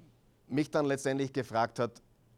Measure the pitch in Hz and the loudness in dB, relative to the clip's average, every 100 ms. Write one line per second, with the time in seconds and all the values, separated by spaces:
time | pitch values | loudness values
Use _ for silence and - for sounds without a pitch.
0 | - _ _ _ - 131 143 160 143 139 | -18 _ _ _ -4 -2 0 0 2 0
1 | 135 135 135 135 123 110 117 - 120 - | 0 0 -2 -2 -2 0 0 0 -4 -4
2 | _ _ _ | _ _ _